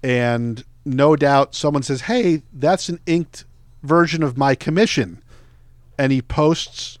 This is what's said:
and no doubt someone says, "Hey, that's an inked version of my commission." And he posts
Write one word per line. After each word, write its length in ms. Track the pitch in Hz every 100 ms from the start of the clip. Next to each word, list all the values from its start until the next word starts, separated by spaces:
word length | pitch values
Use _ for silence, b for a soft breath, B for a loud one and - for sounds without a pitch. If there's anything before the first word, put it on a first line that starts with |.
and 600 | 131 123 120 120 117 113 - -
no 300 | - 131 143
doubt 400 | 151 143 139 139
someone 300 | - 151 147
says, 160 | 127 135
"Hey, 400 | - 247 202 160 -
that's 360 | 139 143 185 -
an 100 | 170 -
inked 380 | 170 160 - - - - -
version 400 | 139 165 170 160
of 120 | 151 123
my 200 | 143 170
commission." 680 | - 160 220 - 101 85 - b b b b b - -
And 140 | 135
he 100 | 135
posts 800 | - - 151 165 - - - -